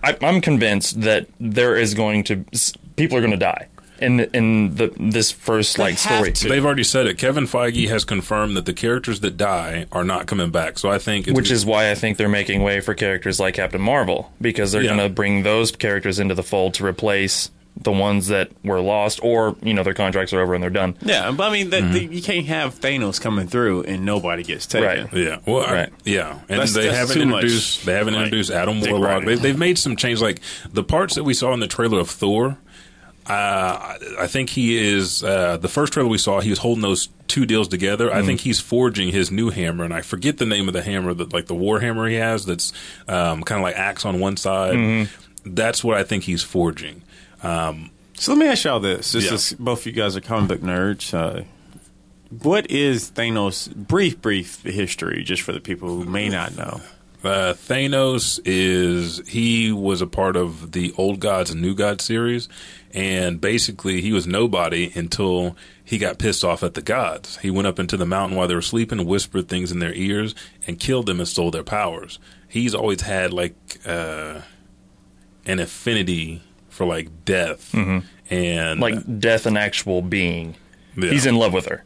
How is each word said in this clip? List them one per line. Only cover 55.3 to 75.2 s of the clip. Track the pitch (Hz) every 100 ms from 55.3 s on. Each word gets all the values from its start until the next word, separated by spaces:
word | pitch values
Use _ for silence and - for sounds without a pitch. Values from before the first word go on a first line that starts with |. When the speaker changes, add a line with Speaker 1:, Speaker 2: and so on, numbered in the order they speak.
| 90
Speaker 2:
for | -
the | 82
people | 90 87 90
who | 87 87
may | 95 104
not | 95 85 82
know? | 82 - - - - -
Speaker 3:
Uh, | 95 98 92
Thanos | 87 - 131 139 135 135 127 - -
is, | 92 92 92 92 90 87 87 85 87
he | - 117 117 113
was | 104 98 92
a | 90
part | - 95 92
of | 87 80 82
the | 87 87 -
Old | 98 98
Gods | 101 95 85
and | 80
New | 87
Gods | 98 101 101
series, | - 113 117 120 120 - - - -
and | 95 95 92 90 87
basically | 101 113 - 104 95 92
he | 98
was | 104 85
nobody | 95 117 95 82 85 87 87
until | 82 - 98 90 90 87 - -
he | - 110
got | 95 -
pissed | 110 98
off | 95 82
at | 87
the | -
gods. | 76 123 101 80 - -
He | 98
went | 95 98
up | 90
into | 90 98
the | 87
mountain | 95 95 92
while | 90
they | 87
were |
sleeping, | 85 113 113 110 85
whispered | 98 - 98 87
things | 92 90
in | 87
their | 85
ears, | 85 95 104 107 - - - -
and | 85
killed | - 131 110
them | 90
and | 87
stole | - 85
their | 82
powers. | 80 104 98 82 - - - - -
He's | 117 120 110
always | 110 92
had, | - 95 92
like, | 90 87 - - - -
uh, | 85 80 78 78 78 - - - _ _ _ _ _